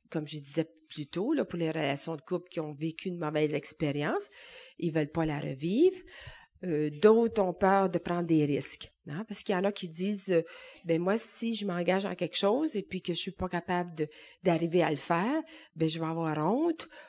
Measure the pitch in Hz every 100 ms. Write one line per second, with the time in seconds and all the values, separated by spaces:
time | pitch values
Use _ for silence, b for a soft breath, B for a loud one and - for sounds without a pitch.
0 | - 165 151 151 139 143 160 _ - -
1 | 147 170 220 302 202 175 165 160 143 139
2 | - 160 - 180 175 - 156 143 160 160
3 | 190 175 156 151 151 147 - - 151 143
4 | 147 349 415 B B B B B 170 156
5 | 151 165 160 143 143 135 160 214 359 370
6 | - B B B B _ 185 151 151 147
7 | 214 220 233 226 190 175 190 196 190 170
8 | - 175 170 160 147 139 135 - - _
9 | - 147 220 202 - 190 196 202 175 160
10 | 190 208 190 175 160 B B B 165 165
11 | 175 220 - - 226 220 202 175 175 185
12 | 196 180 170 - 196 240 311 214 175 185
13 | - 165 - 180 185 175 170 180 175 165
14 | 151 B B B 185 165 170 175 151 147
15 | - 170 208 294 302 B B - 160 165
16 | 160 165 165 151 156 240 339 320 - B